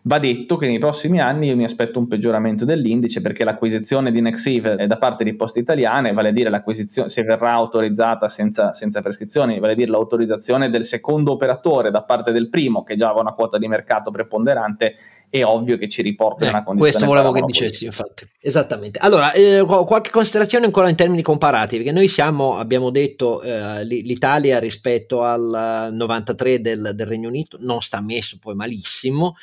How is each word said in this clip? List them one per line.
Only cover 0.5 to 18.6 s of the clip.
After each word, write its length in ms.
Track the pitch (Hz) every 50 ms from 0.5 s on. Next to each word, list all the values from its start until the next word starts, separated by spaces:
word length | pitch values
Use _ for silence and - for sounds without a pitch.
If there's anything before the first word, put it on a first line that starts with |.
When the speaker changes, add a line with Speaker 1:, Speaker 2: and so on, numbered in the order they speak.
| 175 -
Speaker 1:
che 80 | 143
nei 140 | 127 - -
prossimi 420 | 127 147 143 - - 151 180 175
anni 280 | 139 123 139 151 151 143
io 60 | 131
mi 100 | 123 120
aspetto 340 | 113 117 - 117 117 - 127
un 80 | 120 120
peggioramento 580 | 110 104 104 117 110 110 110 113 110 107 113
dell'indice, 560 | 139 165 160 131 110 113 123 120 117 - 113
perché 220 | 90 - - - 117
l'acquisizione 680 | 110 107 - 117 113 110 110 110 - 139 135 135 127
di 100 | 113 117
Nexive, 540 | 117 117 113 - - 143 131 120 110 113 107
eh, 120 | 95 101 104
da 100 | 110 110
parte 260 | 131 123 117 - 113
di 120 | 107 107
Poste 240 | - 95 - - 123
Italiane, 540 | 120 123 160 143 123 110 117 139 131 117 101
vale 160 | 107 107 107
a 20 |
dire 180 | 107 117 120 110
l'acquisizione, 600 | 104 104 - - 110 110 104 104 - - 127 -
se 120 | - -
verrà 300 | 110 110 113 110 117 120
autorizzata 760 | 120 117 117 113 113 113 110 107 104 104 113 117 117 107 - 107
senza, 460 | - - 104 107 107 - 104 98 95
senza 280 | - 110 107 104 107
prescrizioni, 580 | 95 98 104 - 110 104 - 151 139 117 110 98
vale 140 | 101 107 110
a 20 |
dire 160 | 113 120 110
l'autorizzazione 800 | 110 107 113 113 120 117 117 110 110 104 - - 123 135 135 127
del 140 | 117 117 113
secondo 480 | - - 113 - - 151 151 147 143 135
operatore 580 | 113 139 127 127 131 - 175 151 131 110 107
da 100 | 101 107
parte 300 | 107 - 123 117 117 120
del 180 | 113 117 117 117
primo, 320 | - 170 147 127 113 98
che 140 | - - 107
già 100 | 104 117
aveva 160 | 110 107 110
una 120 | 113 110 110
quota 260 | - 113 113 - 107
di 80 | 110 110
mercato 420 | 110 107 - - 117 107 104 110
preponderante, 840 | 104 104 113 - - 110 113 135 139 120 110 107 107 107 117 107 - - - - - _ _ _
è 140 | - 135 123
ovvio 340 | 107 113 113 117 123 120 -
che 120 | 104 107
ci 120 | - -
riporta 420 | 107 104 104 - 110 107 - - 156
in 60 | 131
Speaker 2:
Eh, 40 | 107
Speaker 1:
una 100 | 107 107
condizione 280 | - 98 101 151 151
Speaker 2:
questo 140 | 139 - -
volevo 260 | 139 143 143 139 135
che 100 | 127 127
Speaker 1:
paramonopolistica. 240 | - 131 123 - 123 110
Speaker 2:
dicessi, 180 | 107 - 113
infatti. 420 | 113 107 - 107 - - - - - _ _
Esattamente. 580 | - 143 127 156